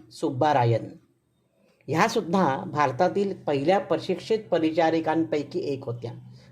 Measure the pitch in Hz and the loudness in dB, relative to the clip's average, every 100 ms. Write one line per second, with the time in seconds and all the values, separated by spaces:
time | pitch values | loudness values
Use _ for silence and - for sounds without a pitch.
0 | - - 156 127 151 139 120 113 - - | -14 -6 -4 0 2 4 4 2 -2 -16
1 | _ _ _ _ _ _ _ _ - 156 | _ _ _ _ _ _ _ _ -4 0
2 | 214 226 165 190 165 135 196 143 143 123 | 2 0 0 2 2 0 -4 0 0 2
3 | 180 196 202 185 - 139 143 196 - 160 | 0 2 -2 -4 -2 0 2 2 2 -4
4 | - 175 - 220 214 170 160 156 160 165 | -2 -4 -2 -4 0 0 2 2 2 2
5 | 160 160 160 151 143 165 143 131 117 120 | 0 0 0 -2 -4 -6 -4 -6 -8 -8
6 | 117 - - - - | -10 -12 -18 -20 -20